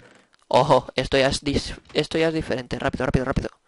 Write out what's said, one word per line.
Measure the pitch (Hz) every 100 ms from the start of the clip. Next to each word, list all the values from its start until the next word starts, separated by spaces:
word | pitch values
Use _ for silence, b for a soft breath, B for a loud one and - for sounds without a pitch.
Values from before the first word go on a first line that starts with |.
| b b b _ -
Ojo, | 120 139 127 -
esto | - 131 139
ya | 135
es | -
dis-, | 143 113 - - -
esto | - 151 160
ya | 160
es |
diferente. | 160 - 127 123 120
Rápido, | 135 -
rápido, | 131 135 127
rápido. | - - _